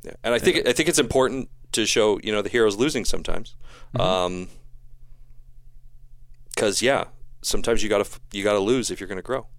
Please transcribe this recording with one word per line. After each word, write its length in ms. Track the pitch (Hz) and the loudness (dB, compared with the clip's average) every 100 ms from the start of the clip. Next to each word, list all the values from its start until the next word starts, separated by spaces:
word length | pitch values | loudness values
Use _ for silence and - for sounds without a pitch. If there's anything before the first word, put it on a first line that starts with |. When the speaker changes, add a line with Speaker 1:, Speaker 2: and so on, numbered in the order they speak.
Speaker 1:
Yeah. 80 | - - | -14 -6
And 120 | 117 120 | 0 2
I 20 | |
think, 180 | 185 151 | 4 4
Speaker 2:
Yeah. 120 | - | 2
Speaker 1:
I 40 | |
think 160 | 123 160 | 2 2
it's 100 | 160 | 2
important 500 | 120 135 123 131 - - - | 4 4 2 0 -8 -14 -4
to 160 | - 104 | 0 2
show, 320 | 117 107 98 | 4 4 2
you 80 | 107 | 0
know, 120 | 104 | -2
the 60 | 98 | 0
hero's 260 | 120 107 101 | 4 4 4
losing 260 | 151 139 92 | 0 2 0
sometimes. 500 | 87 - 85 - - - - - - | 0 0 0 -2 -10 -14 -16 -6 0
Speaker 2:
Mm-hmm. 60 | |
Speaker 1:
Um, 460 | 92 92 90 90 92 - - - - - - - - - - - - - - - - - - - - - | 2 2 0 -2 -8 -14 -18 -18 -18 -18 -18 -18 -18 -18 -18 -20 -18 -18 -18 -20 -18 -18 -18 -18 -10 -2
'cause, 260 | 107 92 | 0 2
yeah, 220 | 117 120 - - - - | 2 0 -2 -10 -14 -10
sometimes 400 | - 107 117 117 | -2 0 2 2
you 80 | 107 | 4
gotta 120 | 101 98 | 2 0
f-, 140 | - - | -6 -10
you 120 | 101 | -2
gotta 160 | 101 104 | 0 2
lose 320 | 101 131 107 | 2 2 0
if 80 | 90 | -6
you're 80 | 95 | -8
gonna 120 | 95 | -8
grow. 240 | - 131 - | -6 -8 -8